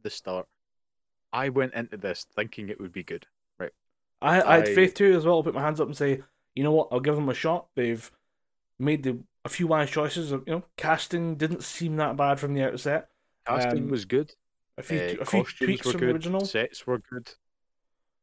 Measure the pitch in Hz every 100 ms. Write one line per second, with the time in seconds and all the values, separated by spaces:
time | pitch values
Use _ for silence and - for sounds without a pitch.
0 | 104 - 95 92 - _ _ _ _ _
1 | _ _ _ 120 139 131 127 117 117 107
2 | 95 85 - - 110 - 101 104 95 92
3 | 85 87 - _ _ - 87 - _ _
4 | _ _ 143 180 - - 107 202 185 -
5 | 202 175 160 165 151 135 147 156 147 147
6 | 143 135 - _ _ 127 147 156 - 127
7 | 143 147 143 123 160 170 - - 120 113
8 | - - _ _ _ _ _ - 135 151
9 | 135 123 - _ - - 170 156 143 160
10 | 151 170 156 135 135 165 - - 160 160
11 | - 175 165 151 156 175 - - 170 156
12 | 147 143 143 139 143 143 135 131 147 156
13 | - _ _ _ - 127 123 120 120 127
14 | 95 131 151 _ _ _ _ - - 165
15 | 175 175 - 196 - - 131 127 127 123
16 | 127 160 170 190 196 110 120 - - 123
17 | - 123 117 - _ _ _ _ _ _
18 | _ _